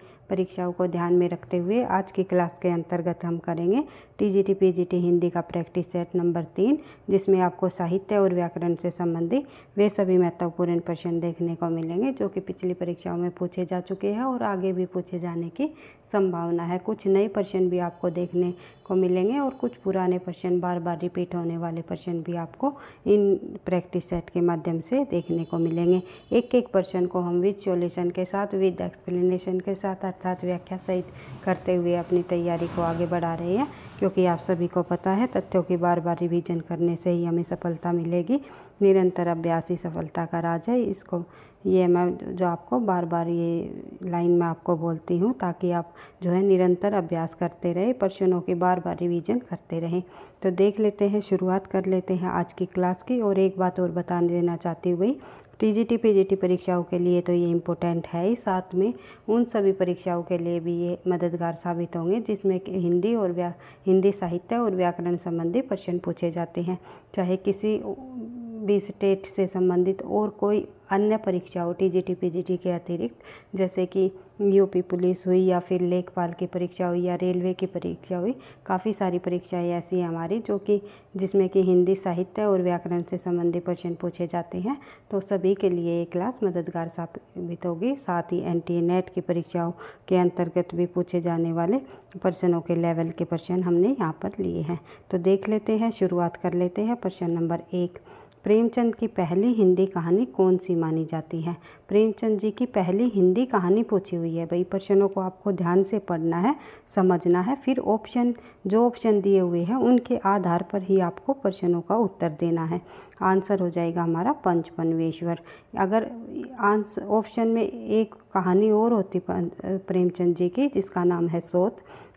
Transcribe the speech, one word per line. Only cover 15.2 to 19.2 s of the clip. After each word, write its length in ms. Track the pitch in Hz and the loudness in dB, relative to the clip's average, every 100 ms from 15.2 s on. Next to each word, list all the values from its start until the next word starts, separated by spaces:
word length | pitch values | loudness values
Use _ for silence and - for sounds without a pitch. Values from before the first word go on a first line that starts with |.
| 175 170 170 | -6 -6 -6
की 200 | - 302 - - - - | -4 -6 -6 -20 -20 -4
संभावना 520 | 208 190 170 170 170 | 0 0 -2 -2 -2
है। 140 | 170 180 | -2 -4
कुछ 300 | 214 214 196 | -4 -4 2
नए 200 | 196 208 | 2 2
प्रश्न 420 | 208 196 185 180 | -2 -2 0 0
भी 100 | 180 | 0
आपको 300 | 175 - 180 | -4 -4 -4
देखने 440 | 170 175 175 180 175 - - - | -4 -4 0 -2 -4 -14 -14 -2
को 100 | 190 | 0
मिलेंगे 440 | 180 185 | 2 2